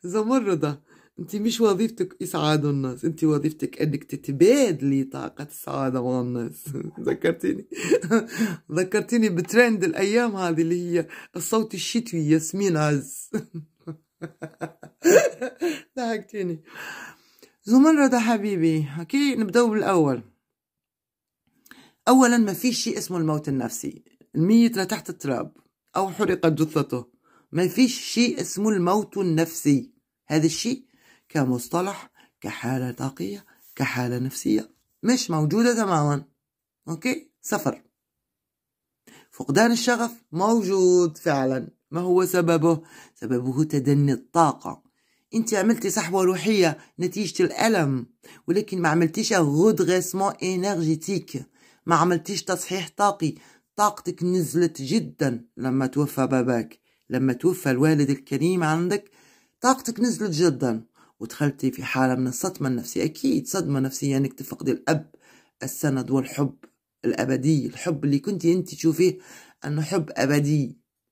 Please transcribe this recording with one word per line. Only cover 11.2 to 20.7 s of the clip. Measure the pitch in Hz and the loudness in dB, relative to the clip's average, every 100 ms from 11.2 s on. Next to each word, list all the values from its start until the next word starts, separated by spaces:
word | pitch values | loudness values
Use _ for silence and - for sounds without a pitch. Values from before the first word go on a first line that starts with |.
| - 180 | -16 -12
الصوت | 160 226 220 | -2 -2 -2
الشتوي، | 185 - 233 233 170 | -6 -4 -4 -2 -2
ياسمين | 151 160 156 190 202 156 | 2 2 2 -2 0 2
عز. | 151 143 135 - - | 2 0 -2 -14 -8
<laughs> | 214 - 165 151 _ - 156 _ - 160 - 156 - 165 - - _ 320 415 605 - 247 - 339 302 - - | -8 -8 -16 -18 _ -18 -18 _ -18 -18 -16 -18 -14 -14 -14 -20 _ 4 4 2 -4 -12 -6 -6 -6 -12 -8
ضحكتيني. | 233 220 190 214 180 160 - - - - - - _ _ _ _ | -6 -6 -8 -6 -6 -6 -12 -16 -16 -14 -18 -20 _ _ _ _
زمردة | - 254 302 311 269 247 | 4 6 8 6 4 4
حبيبي، | 220 220 208 190 165 156 147 151 | 2 0 0 0 2 2 -2 -6
أوكي، | 165 277 285 233 | -4 0 0 0
نبدأ | 208 233 | 0 2
بالأول. | 240 214 - 185 147 123 107 _ _ _ _ | 2 2 2 4 2 0 -6 _ _ _ _